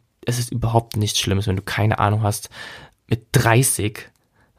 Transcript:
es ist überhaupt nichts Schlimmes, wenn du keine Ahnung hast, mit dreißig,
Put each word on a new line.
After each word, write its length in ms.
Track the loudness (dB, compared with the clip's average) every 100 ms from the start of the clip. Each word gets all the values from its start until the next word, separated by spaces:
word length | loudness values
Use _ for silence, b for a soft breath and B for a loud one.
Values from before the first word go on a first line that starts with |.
| _ _
es 140 | -6 -4
ist 140 | -4
überhaupt 440 | -4 0 0 0 -2
nichts 220 | -2 -2
Schlimmes, 300 | 0 0 0
wenn 80 | -2
du 80 |
keine 340 | -2 0 0 2
Ahnung 240 | 2 2
hast, 300 | 0 -2 -8 B B B B B -4
mit 220 | -4 0
dreißig, 800 | 2 4 4 4 0 -4 -6 -16 _ _ _ _